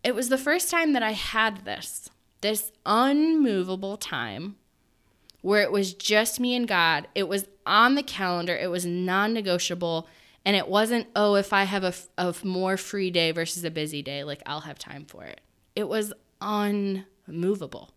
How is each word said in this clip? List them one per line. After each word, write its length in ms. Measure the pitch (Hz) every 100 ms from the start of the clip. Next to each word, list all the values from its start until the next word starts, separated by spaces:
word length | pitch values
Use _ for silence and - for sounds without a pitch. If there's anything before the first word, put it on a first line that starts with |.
It 120 | 247 247
was 140 | 247
the 100 | 262
first 320 | 269 339 -
time 220 | 339 330
that 100 | 269
I 80 | 220
had 540 | 208 - 220 220 196 196
this, 440 | - - - - _ _ _
this 320 | 208 214 - _ -
unmovable 1080 | 214 269 285 320 320 262 196 185 190 190 208
time 600 | - 143 117 101 185 202 _ _ _ _ _ _ - _
where 200 | 185 208
it 100 | 202
was 220 | 202 190
just 480 | 180 - 214 226 -
me 120 | 247 247
and 120 | 233
God. 400 | 185 165 156 - -
It 120 | 185
was 200 | 196 196 _ -
on 300 | 208 240 277
the 80 |
calendar. 520 | 277 - 190 175 175 175
It 140 | 185
was 160 | 175 175
non-negotiable. 1200 | 175 180 190 214 226 196 175 - 180 170 165 165 - _ _ 190
And 120 | 202
it 100 | -
wasn't, 400 | 202 220 233 226 208
"Oh, 200 | 208 202
if 180 | 196
I 100 | 196
have 220 | 196 202 185
a 20 |
f-, 220 | 180 - -
a 100 | 180
f-, 160 | 175
more 320 | 196 185 185 190
free 340 | - 202 185
day 220 | 175 165
versus 320 | 165 165 175
a 80 | 170
busy 300 | 160 151 147
day, 240 | 135 143 147
like, 180 | 143 -
I'll 160 | 151
have 160 | 151 143
time 280 | - 143 147
for 180 | -
it." 160 | 64 - _ _ _ -
It 120 | 202
was 260 | 214 214 - _ _
unmovable. 1500 | 202 208 208 202 196 190 190 _ - 165 180 202 143 - -